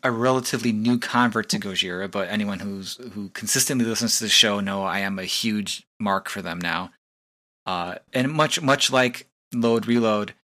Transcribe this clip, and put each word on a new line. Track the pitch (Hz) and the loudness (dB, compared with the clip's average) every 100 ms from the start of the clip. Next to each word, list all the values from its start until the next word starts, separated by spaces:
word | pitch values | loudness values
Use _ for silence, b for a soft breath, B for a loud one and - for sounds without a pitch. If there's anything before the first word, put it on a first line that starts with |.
| 131 | -2
a | |
relatively | 113 127 131 123 120 117 | 2 2 2 0 -2 0
new | 107 117 120 | 2 2 2
convert | - 120 123 110 107 | 2 2 2 2 -2
to | 107 | -4
Gojira, | 101 92 92 90 98 | -4 -4 -4 -4 -4
but | 101 90 | -4 -2
anyone | 107 101 95 | -2 -2 -4
who's, | 101 98 92 - 127 | -6 -8 -10 -12 -12
who | 101 98 | -12 -10
consistently | - 104 - - 131 113 | -8 -2 0 2 2 0
listens | 107 113 - | 0 0 0
to | 107 | 4
the | |
show | - 110 101 | 4 4 2
know | 98 98 | -2 -2
I | 95 95 | -2 -2
am | 98 98 | -2 -4
a | 92 | -4
huge | - 117 104 98 - - - | -4 -2 -2 -4 -8 -12 -6
mark | 104 95 - | 0 0 -2
for | 101 | -8
them | 90 175 | -6 -4
now. | 87 85 92 _ _ _ _ _ _ _ - | -2 -2 -4 _ _ _ _ _ _ _ -6
Uh, | 90 87 - _ | -4 -4 -8 _
and | 127 135 | -2 0
much, | 151 151 - | 2 2 2
much | 139 135 - | 2 4 4
like | 131 123 - - _ _ | 4 4 0 -14 _ _
Load | 123 117 117 110 | 0 2 2 4
Reload, | 120 113 107 101 - _ | 4 4 2 -2 -10 _